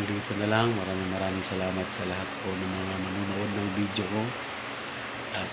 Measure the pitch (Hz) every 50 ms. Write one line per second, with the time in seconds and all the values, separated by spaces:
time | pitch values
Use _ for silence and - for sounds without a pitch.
0 | 101 101 101 101 - - 98 101 104 104 107 110 117 117 117 101 92 92 95 95
1 | 95 92 95 95 95 95 95 95 92 - 98 95 92 92 92 95 92 - - -
2 | 92 92 90 92 95 92 - - - 95 92 92 95 95 92 95 95 95 95 95
3 | 95 92 95 101 101 98 98 101 104 104 104 104 101 101 95 104 101 101 - 107
4 | 98 92 104 107 113 123 123 - - - - - - - - - - - - -
5 | - - - - - - - 101 92 90